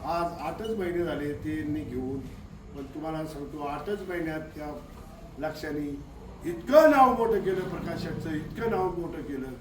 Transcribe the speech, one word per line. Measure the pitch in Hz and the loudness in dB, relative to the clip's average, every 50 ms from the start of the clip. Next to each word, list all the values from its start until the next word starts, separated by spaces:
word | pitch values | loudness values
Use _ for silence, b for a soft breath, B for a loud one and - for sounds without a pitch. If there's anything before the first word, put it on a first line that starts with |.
| - | -2
आज | - 165 170 170 170 - - | 0 0 0 0 0 -2 -4
आठच | 151 160 - - 220 220 | -6 -6 -4 -4 -4 -4
महिने | 214 202 185 170 165 175 170 | -2 0 0 0 0 0 0
झाले | 156 147 143 143 147 147 | 0 0 -2 -2 -2 -4
ते | 143 - 156 156 156 | -4 -4 -4 -2 -2
यांनी | 143 147 151 151 | 0 0 -2 -2
घेऊन, | 143 127 123 127 131 131 139 135 - - - - - - - - - - - | -2 -4 -4 -4 -4 -2 -4 -4 -6 -8 -12 -12 -14 -14 -14 -14 -14 -12 -10
पण | 139 135 | -10 -10
तुम्हाला | 131 - 151 156 160 160 156 156 | -10 -8 -6 -4 -4 -2 -2 -4
सांगतो, | - 151 139 143 131 151 156 143 | -4 -6 -8 -8 -8 -6 -6 -4
आठच | 151 147 147 - 202 208 190 185 - | -4 -4 -4 -2 -4 -4 -4 -4 -4
महिन्यात | 180 170 165 160 156 156 | -4 -2 -2 -2 -4 -4
त्या | 156 - - 151 151 151 147 147 151 - - - - - - - - - - - | -6 -8 -10 -8 -8 -8 -8 -8 -10 -12 -14 -14 -14 -14 -14 -14 -16 -14 -10 -4
लक्षाने | 147 156 156 - - 151 147 147 147 143 143 143 143 - - - - - - - - 165 | -4 -4 -4 -4 -6 -4 -2 -2 -2 -2 -4 -6 -8 -12 -14 -14 -14 -14 -14 -6 -4 -4
इतकं | 175 170 - 240 262 311 311 311 | -4 -4 0 10 10 12 12 12
नाव | 285 277 262 247 247 233 | 10 10 8 8 8 4
मोठं | 233 220 220 196 | 4 4 4 2
केलं | 185 190 185 190 | 4 2 0 0
प्रकाश | 185 180 170 165 - 170 165 170 | 0 -2 -4 -4 -4 -4 -4 -4
शेठचं, | 170 165 151 147 - 165 | -4 -4 -4 -4 -4 -4
इतकं | 156 151 151 - - - 226 226 | -4 -4 -4 -6 -6 -2 0 2
नाव | 208 185 185 180 175 170 | 2 2 2 2 0 -2
मोठं | 170 156 - 156 | -4 -4 -4 -6
केलं. | - 147 143 127 127 131 123 113 | -6 -4 -4 -4 -4 -6 -8 -10